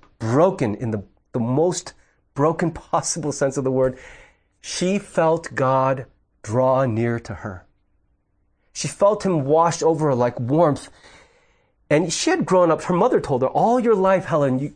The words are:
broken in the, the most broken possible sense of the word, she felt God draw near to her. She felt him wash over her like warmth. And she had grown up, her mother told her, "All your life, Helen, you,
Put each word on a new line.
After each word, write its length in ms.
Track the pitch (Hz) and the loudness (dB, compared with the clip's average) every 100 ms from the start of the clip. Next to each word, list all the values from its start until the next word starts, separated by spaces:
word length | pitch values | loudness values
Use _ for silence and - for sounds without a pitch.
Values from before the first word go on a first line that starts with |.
| _ _ | _ _
broken 560 | 113 131 185 185 117 | 0 2 2 2 -4
in 160 | 104 117 | -2 -4
the, 140 | 107 92 _ _ | -6 -8 _ _
the 80 | 127 | -6
most 540 | 117 135 175 175 - - _ _ _ | -2 0 0 -2 -10 -20 _ _ _
broken 380 | - 151 165 165 | -2 0 0 -4
possible 580 | 165 - 165 - 165 147 | -4 -4 -4 -4 -6 -6
sense 260 | - 139 143 | -2 -2 -2
of 60 | |
the 80 | 131 | -2
word, 260 | 131 131 127 - - - _ _ _ | 0 0 -2 -14 -20 -20 _ _ _
she 380 | - - 180 196 | -12 -4 -2 -2
felt 560 | - - 160 165 - | -4 0 0 0 -4
God 520 | 117 131 131 131 135 123 _ _ _ | -2 0 2 2 -2 -6 _ _ _
draw 420 | - 120 127 131 | -4 0 2 2
near 360 | 131 110 117 117 | 0 0 -2 -4
to 140 | - | -8
her. 320 | 101 110 92 - _ _ _ _ _ _ _ _ _ _ | -12 -12 -14 -18 _ _ _ _ _ _ _ _ _ _
She 160 | - 147 | -10 -10
felt 360 | - 202 208 | 0 2 2
him 200 | 190 165 | 0 -2
wash 380 | 131 160 170 - | 2 2 2 2
over 240 | 160 156 151 | 0 2 0
her 80 | |
like 260 | 120 123 123 | 2 0 -2
warmth. 500 | 117 156 165 135 - - - - _ _ _ _ _ _ _ | -2 2 2 2 -6 -20 -20 -20 _ _ _ _ _ _ _
And 240 | 151 170 | 0 0
she 180 | - 320 | -2 -2
had 140 | 359 | -2
grown 280 | 180 185 175 | 2 4 4
up, 100 | 151 | 2
her 120 | - | 0
mother 260 | 175 233 208 | 0 2 0
told 220 | - 127 | 0 -2
her, 60 | 131 | 0
"All 300 | 143 202 247 | 2 2 2
your 160 | 226 | 2
life, 300 | 202 185 190 | 2 4 2
Helen, 340 | 185 160 139 131 | 0 0 0 0
you, 160 | 143 | -4